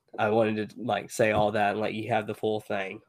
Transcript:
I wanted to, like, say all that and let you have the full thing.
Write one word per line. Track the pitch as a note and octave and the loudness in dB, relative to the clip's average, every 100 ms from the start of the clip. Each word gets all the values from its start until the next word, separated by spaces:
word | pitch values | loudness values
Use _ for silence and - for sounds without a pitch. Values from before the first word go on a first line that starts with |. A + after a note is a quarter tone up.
| _ - | _ -2
I | A2 | 2
wanted | G#2+ A2 G#2+ G#2 | 4 2 0 -4
to, | - | -6
like, | A#2+ G#2 F#2+ | -4 -4 -2
say | - A2 | 2 2
all | G#2+ G#2 | 4 2
that | G#2+ G2+ | 2 0
and | G#2 | 0
let | G#2+ G#2 | -2 -4
you | G#2+ | -2
have | A2 G#2+ | -2 -2
the | G#2 | -4
full | A2 G#2+ | -2 -2
thing. | - G#2 F#2+ G#2 | -4 -6 -6 -10